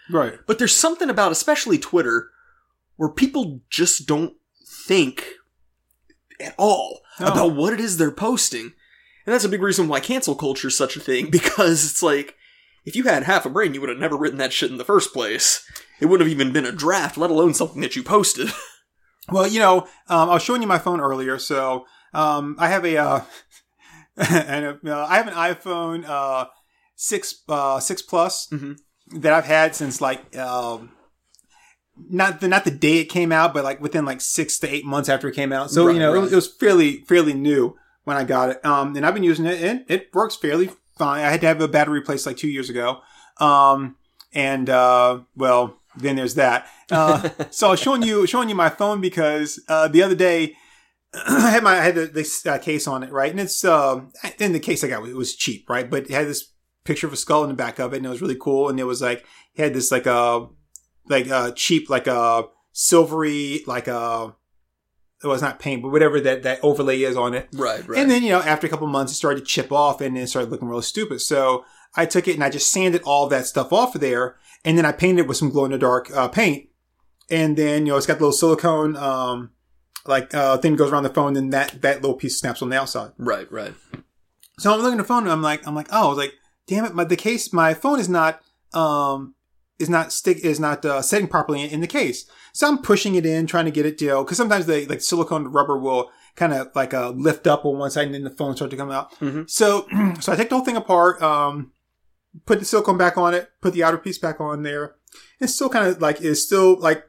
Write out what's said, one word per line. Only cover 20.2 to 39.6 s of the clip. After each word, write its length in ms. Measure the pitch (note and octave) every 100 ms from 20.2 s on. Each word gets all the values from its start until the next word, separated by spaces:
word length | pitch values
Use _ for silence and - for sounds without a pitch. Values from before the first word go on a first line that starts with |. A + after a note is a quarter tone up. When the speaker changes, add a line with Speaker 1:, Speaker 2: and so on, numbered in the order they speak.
| E3
Speaker 1:
I 60 |
was 80 | E3+
showing 180 | - B3
you 80 | G#3+
my 100 | F3
phone 220 | F3+ F3
earlier, 380 | C#3 C3 C3 C3
so, 480 | - C#3 C3+ B2+ - _ _
um, 440 | D#3 D#3 D3 C#3+ D3
I 100 | E3+
have 160 | F#3+
a, 140 | E3+ D#3
uh, 220 | C#3+ C#3 - - _ _ _
<laughs> 460 | _ _ - _ -
and, 600 | F3 E3 C#3+ C#3+ D3 D3 D#3
uh, 200 | D3 D3+
I 80 | F#3+
have 100 | A3
an 60 |
iPhone, 720 | E3+ E3+ E3+ F#3 E3+ E3 E3 D#3
uh, 380 | C#3+ C#3 C3 B2+ _ _ _ _
six, 480 | - - G#3 - - -
uh, 320 | D3 C#3 C3+
six 220 | - F#3
Plus 460 | - F3 F3+ - -
Speaker 2:
Mm-hmm. 680 | D3+ C#3 C#3+ _ _ _ D#3+
Speaker 1:
that 120 | D3+
I've 140 | D#3+ D3+
had 280 | D#3 D#3+
since, 280 | D3+ C#3+ B2
like, 340 | C3+ C3 - B2+
um, 540 | B2+ B2 A#2+ A#2 A#2 _ _ _ _ _ _ _ _ _ _ -
not 460 | - F3+ F#3+ D#3+
the, 60 | F#3
not 160 | F#3+ F#3+
the 40 |
day 280 | C#3 D3+ E3
it 80 | D#3+
came 260 | F3+ E3+
out, 220 | D#3+ E3
but, 100 | D3
like, 160 | C3+ C3+
within, 240 | D3 D#3+
like, 160 | C#3 C3
six 380 | - - D#3 -
to 100 | C#3+
eight 160 | C#3+
months 240 | C#3+ C#3+ C#3
after 180 | C3+ C#3+
it 60 |
came 200 | C#3 C#3
out. 160 | C3+ C#3+
So, 160 | D3 E3+
Speaker 2:
Right, 80 |
Speaker 1:
you 60 | E3+
know, 100 | D#3
it 40 | F3+
Speaker 2:
right. 40 |
Speaker 1:
was, 100 | F#3+
it 20 | F#3
was 160 | E3+
fairly, 460 | - A3 F3+ D3+ C3+ -
fairly 240 | F3 D3+
new 440 | C3+ C#3+ C#3+ A#2+ - _ _
when 140 | - C#3
I 60 |
got 260 | B2+ C3 B2+
it. 140 | C3 D3+
Um, 280 | C#3+ C#3
and 120 | C#3+ D#3
I've 80 |
been 80 | G3+
using 240 | F3+ D#3+ E3
it, 160 | F3